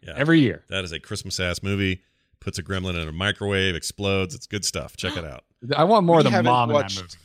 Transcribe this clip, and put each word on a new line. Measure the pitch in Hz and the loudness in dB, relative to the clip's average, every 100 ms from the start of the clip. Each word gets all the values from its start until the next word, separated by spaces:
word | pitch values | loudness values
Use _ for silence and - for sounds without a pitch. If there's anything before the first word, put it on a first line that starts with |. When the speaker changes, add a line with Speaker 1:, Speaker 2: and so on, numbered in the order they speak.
Speaker 1:
Yeah. | - 78 | -10 -2
Speaker 2:
Every | 147 165 | 4 4
year. | 127 76 - | 4 0 -6
Speaker 1:
That | 95 | -6
is | 90 | -6
a | 80 | -8
Christmas-ass | - 104 98 - 90 87 | -8 -10 -6 -4 -2 -2
movie. | 95 98 95 92 _ _ _ _ | -2 0 0 -2 _ _ _ _
Puts | - - | -12 -10
a | |
gremlin | 85 95 92 87 | -6 -6 -4 -6
in | 78 | -6
a | |
microwave, | 80 98 101 101 98 95 82 | -4 -4 -4 -2 0 0 -2
explodes. | - - 101 98 92 | -6 -6 -2 -2 -2
It's | - - | -8 -10
good | 104 | -6
stuff. | - 85 67 - | -6 -6 -10 -10
Check | 92 95 | -8 -8
it | |
out. | 80 64 - _ | -10 -14 -20 _
Speaker 2:
<gasps> | 123 143 | -4 2
I | |
want | 170 226 170 | 4 4 6
more | 165 | 6
Speaker 3:
We | |
Speaker 2:
of | |
the | 139 | 6
Speaker 3:
haven't | 120 120 | 4 4
Speaker 2:
mom | 123 120 | 4 4
in | |
that | 143 | 2
Speaker 3:
watched | 98 95 | 0 -6
Speaker 2:
movie. | 90 - | -12 -18